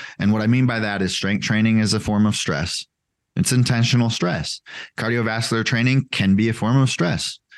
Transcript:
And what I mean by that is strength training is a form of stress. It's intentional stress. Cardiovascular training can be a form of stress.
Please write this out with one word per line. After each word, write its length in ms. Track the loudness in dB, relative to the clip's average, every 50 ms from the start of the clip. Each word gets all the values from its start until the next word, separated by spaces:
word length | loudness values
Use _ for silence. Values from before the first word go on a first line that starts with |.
| -16 -16 -8 -2
And 140 | 0 0 2
what 100 | 2 2
I 60 | 2
mean 180 | 2 2 2
by 140 | 2 0 0
that 200 | -2 -2 -2 -2
is 140 | -2 -2 -2
strength 300 | -2 -2 -2 -2 -2 -2
training 340 | 0 0 2 2 4 4 2
is 160 | 2 2 0
a 60 | -2
form 260 | -2 0 0 2 2
of 80 | 2 0
stress. 500 | 0 -2 -2 -2 -2 -2 -4 -6 -8 -10 -14 _ _ _ _ _ _ _ _ _
It's 160 | -2 -2 0 2
intentional 580 | 2 2 2 2 0 2 2 2 2 2 0
stress. 500 | 0 -2 -2 -2 -2 -4 -6 -8 -10 -12 -14 -18 -18 -18 -18 -14 _
Cardiovascular 680 | -6 -4 -2 -2 0 0 -2 -2 -2 -2 -2 -2 -2 0
training 440 | 0 0 0 2 2 2 2 0 0
can 240 | -2 0 2 2 4
be 140 | 4 4 2
a 40 | 0
form 220 | 0 0 2 2
of 140 | 4 2 2
stress. 480 | 2 0 -2 -2 -2 -2 -4 -8 -10 -12 _ _ -20